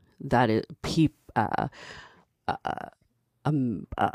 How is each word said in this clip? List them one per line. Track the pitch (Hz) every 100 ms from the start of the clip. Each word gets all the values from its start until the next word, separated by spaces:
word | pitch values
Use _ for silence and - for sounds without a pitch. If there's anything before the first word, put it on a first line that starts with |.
| _ -
that | - 120 120
it, | 110 - -
peop-, | - - 151 - _
uh, | 120 107 - - - - - - _ _ _ -
a, | -
a, | - - - - _ _ _ _
a | 143
m-, | 151 123 95 - -
a, | -